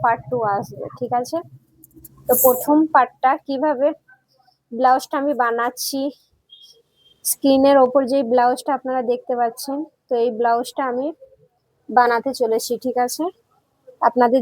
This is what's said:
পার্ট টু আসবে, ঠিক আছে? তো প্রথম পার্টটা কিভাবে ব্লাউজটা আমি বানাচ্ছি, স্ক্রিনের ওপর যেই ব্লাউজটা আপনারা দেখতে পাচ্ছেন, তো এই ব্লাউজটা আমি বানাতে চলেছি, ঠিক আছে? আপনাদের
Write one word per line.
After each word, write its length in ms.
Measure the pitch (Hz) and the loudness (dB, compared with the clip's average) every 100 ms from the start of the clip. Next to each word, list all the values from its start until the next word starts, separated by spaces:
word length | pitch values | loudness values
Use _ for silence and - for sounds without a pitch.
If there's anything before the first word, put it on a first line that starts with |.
পার্ট 160 | 247 240 - | 0 -2 -4
টু 80 | 247 214 202 | -4 -2 -4
আসবে, 300 | - 208 - - | -6 -12 -14 -10
ঠিক 140 | 240 247 | -6 -4
আছে? 160 | 247 330 - - _ _ _ - - _ - | -4 -8 -10 -18 _ _ _ -20 -20 _ -2
তো 60 | 247 | 2
প্রথম 320 | 254 254 - 302 311 | 4 2 2 2 4
পার্টটা 360 | 285 247 _ 262 285 - | 2 2 _ 0 0 -4
কিভাবে 420 | 269 302 254 294 302 _ _ _ _ _ _ _ 233 | -4 -2 0 -2 -2 _ _ _ _ _ _ _ 0
ব্লাউজটা 360 | 254 262 - 294 | 2 2 0 -4
আমি 100 | 285 247 | -2 -2
বানাচ্ছি, 580 | 233 233 240 247 - 269 277 - _ _ _ - - _ _ _ _ _ | -2 -2 -4 -6 -6 -4 -6 -8 _ _ _ -20 -20 _ _ _ _ _
স্ক্রিনের 520 | - - 277 269 277 277 | -8 -2 2 4 6 6
ওপর 160 | 254 277 247 | 4 2 0
যেই 140 | 277 233 | 0 0
ব্লাউজটা 380 | 247 247 247 - 262 | 2 2 0 -4 -4
আপনারা 220 | 262 254 233 | -4 -4 -2
দেখতে 200 | 247 - 247 | -4 -4 -2
পাচ্ছেন, 380 | 233 233 - 277 311 _ - | -2 -4 -8 -8 -8 _ -4
তো 60 | 240 | -2
এই 60 | 240 220 | 0 0
ব্লাউজটা 440 | 233 233 247 - 254 | 0 0 -4 -6 -6
আমি 140 | 247 294 311 - _ _ _ _ _ - | -4 -6 -8 -18 _ _ _ _ _ -2
বানাতে 420 | 220 240 233 262 254 | 2 2 2 -2 -2
চলেছি, 340 | 226 226 - 233 254 | 0 0 -2 -6 -4
ঠিক 120 | 247 247 | -2 -2
আছে? 180 | - 339 - _ _ _ _ _ - - | -4 -6 -8 _ _ _ _ _ -2 0
আপনাদের 320 | 247 240 254 | 2 2 2